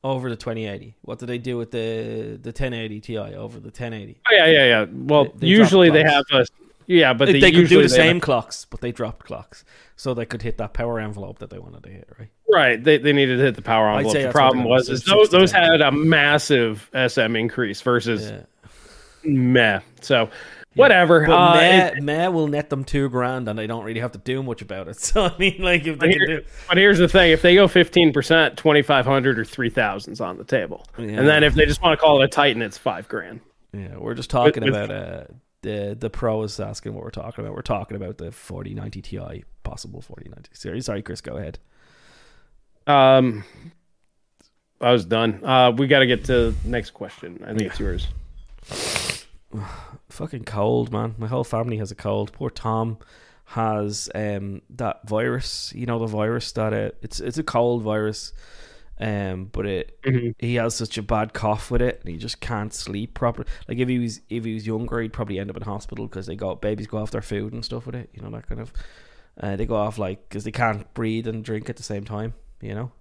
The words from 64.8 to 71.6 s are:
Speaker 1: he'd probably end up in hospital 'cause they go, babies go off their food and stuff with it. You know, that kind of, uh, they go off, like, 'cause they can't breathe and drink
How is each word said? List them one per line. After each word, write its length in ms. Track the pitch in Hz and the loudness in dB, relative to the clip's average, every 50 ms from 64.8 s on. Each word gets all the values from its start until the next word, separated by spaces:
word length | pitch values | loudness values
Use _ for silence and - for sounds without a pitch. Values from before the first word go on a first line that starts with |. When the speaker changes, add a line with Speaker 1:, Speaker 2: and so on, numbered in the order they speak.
| 120 117 120 117 | -6 -6 -8 -8
Speaker 1:
he'd 120 | 113 113 - | -8 -8 -8
probably 240 | - 120 107 101 92 | -10 -8 -8 -8 -8
end 100 | 98 101 | -8 -10
up 60 | 98 | -12
in 60 | 98 101 | -12 -10
hospital 440 | 104 101 104 - - - - 110 | -10 -10 -10 -12 -12 -12 -12 -14
'cause 200 | 107 - 95 98 | -12 -12 -14 -12
they 100 | 98 82 | -12 -12
go, 180 | 98 107 95 90 | -10 -8 -10 -8
babies 320 | - - 104 107 107 113 | -6 -6 -8 -6 -8 -10
go 120 | 104 - 107 | -10 -8 -8
off 120 | 107 107 - | -8 -8 -8
their 100 | 107 104 | -10 -10
food 300 | - 107 101 104 107 120 | -8 -8 -8 -8 -10 -12
and 100 | 117 113 | -12 -12
stuff 220 | - 117 117 120 | -12 -12 -12 -12
with 80 | 127 123 | -12 -14
it. 160 | 123 120 - _ | -14 -16 -16 _
You 100 | 113 - | -18 -18
know, 80 | 104 | -16
that 160 | 107 110 113 | -16 -16 -12
kind 140 | - 113 117 | -12 -12 -12
of, 120 | 113 - - - - - - - - _ _ - _ _ _ _ | -12 -12 -12 -12 -12 -12 -18 -20 -20 _ _ -20 _ _ _ _
uh, 160 | - 101 98 | -10 -8 -6
they 80 | 95 110 | -6 -4
go 100 | 113 113 | -4 -2
off, 200 | 107 104 107 107 110 | -2 -4 -4 -6 -6
like, 300 | 104 92 95 - _ - | -8 -8 -8 -12 _ -14
'cause 160 | - 104 101 | -14 -12 -12
they 80 | 117 107 | -10 -6
can't 400 | - 120 113 107 101 104 _ _ | -4 -4 -4 -4 -6 -10 _ _
breathe 320 | - 117 110 110 113 113 | -8 -6 -4 -4 -6 -6
and 160 | 113 110 110 104 | -8 -10 -10 -10
drink 280 | - 113 110 | -10 -10 -10